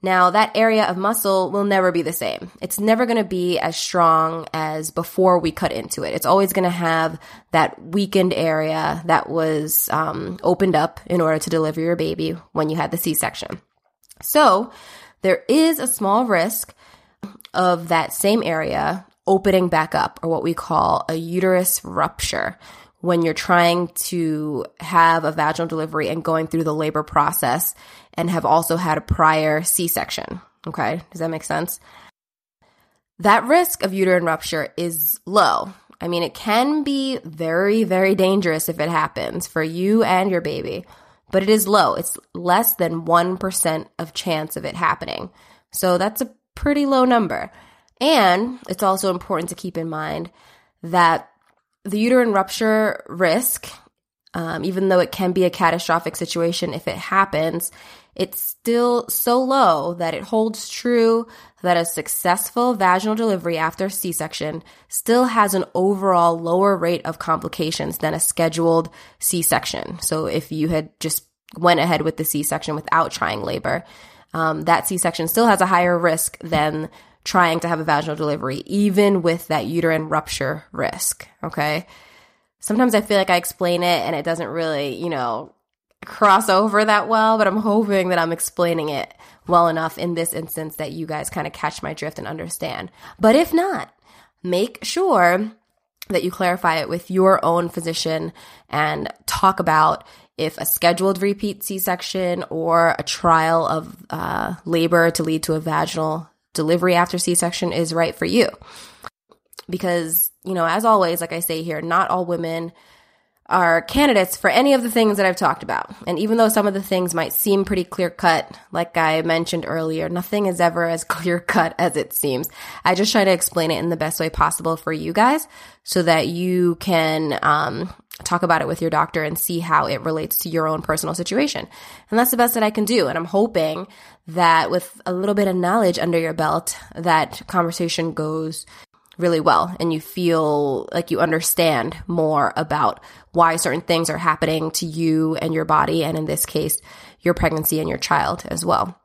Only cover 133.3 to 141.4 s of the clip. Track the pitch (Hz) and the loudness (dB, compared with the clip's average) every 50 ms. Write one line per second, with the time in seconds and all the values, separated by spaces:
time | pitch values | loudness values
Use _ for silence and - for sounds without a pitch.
133.3 | - 196 214 226 214 190 160 156 156 170 185 196 - - - - - _ _ - | 2 2 2 2 2 0 -2 0 -2 -6 -10 -14 -18 -20 -20 -20 -20 _ _ -10
134.3 | 160 175 175 165 165 165 156 90 156 180 - - - - - - 185 180 190 202 | -2 2 4 6 6 6 4 2 0 -2 -4 -4 -18 -12 -8 -6 -4 -2 0 0
135.3 | 208 202 202 196 185 185 175 175 190 233 220 185 175 - - 175 170 170 165 160 | 2 2 2 0 0 0 0 2 2 2 2 2 2 0 -2 0 0 0 0 -2
136.3 | 160 165 156 151 151 165 175 - - - - - - - 165 175 165 156 151 143 | -2 -2 0 0 0 0 -2 -4 -10 -10 -14 -18 -14 -6 0 2 4 2 2 0
137.3 | - - - - - 185 170 165 165 - 175 170 - - 165 165 156 - 156 151 | -6 -16 -14 -4 -2 0 0 0 -2 -4 -4 -4 -2 -4 -4 -4 -4 -6 -6 -4
138.3 | 156 160 160 156 160 - - - - - - _ _ _ _ _ _ - 170 175 | -4 -6 -6 -8 -10 -12 -14 -16 -20 -20 -20 _ _ _ _ _ _ -2 0 0
139.3 | 170 160 151 - 131 82 - 175 180 - - 170 165 156 - - - - 180 170 | 2 2 4 4 4 4 4 0 -2 -4 -2 -2 -2 -2 -6 -8 -6 -2 0 2
140.3 | 165 160 156 151 151 147 147 143 135 107 - - - 165 170 - - - 165 165 | 2 2 2 2 2 2 2 0 0 -2 -4 -4 -4 -4 -2 -2 0 0 2 2
141.3 | 160 160 | 2 0